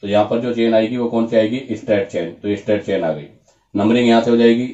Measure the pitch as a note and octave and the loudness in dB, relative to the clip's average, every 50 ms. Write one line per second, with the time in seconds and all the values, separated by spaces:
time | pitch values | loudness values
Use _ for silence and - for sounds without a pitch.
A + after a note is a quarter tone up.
0 | - G2+ G2+ G#2 G#2+ - A#2+ A#2 B2 A#2+ A2+ A#2 A2+ A#2 A2+ A2 A2 A2+ B2+ B2 | -6 0 0 0 2 0 -2 -4 -2 -4 -2 0 0 2 2 2 2 0 -2 -4
1 | A#2+ A#2 A#2 A2+ A2 - A#2 A2 G#2+ G#2+ A#2+ C3+ - - A2 - - - G#2+ G2 | -4 -2 -2 -2 -2 2 2 0 2 2 -2 -6 -6 -8 -10 -8 -2 -2 0 0
2 | G2 - - F2+ E2+ E2+ F2+ - - G2+ G2+ G2 - A2+ G#2 G2+ - G#2 G2 F2+ | -2 -4 -6 -6 -6 -8 -10 -8 -4 -4 -4 -4 -2 -2 -2 -2 -2 -4 -4 -2
3 | - D#2+ - D2 - - - _ _ _ _ _ _ _ - G2+ G2+ A2 A#2 B2 | -2 -4 -4 -6 -10 -16 -20 _ _ _ _ _ _ _ -4 0 2 2 2 4
4 | B2 A#2 A#2 A2+ A2+ A#2+ A#2 A#2 A#2 A#2 A#2 A#2+ B2+ B2+ | 4 4 4 4 4 2 2 4 6 4 4 4 0 -4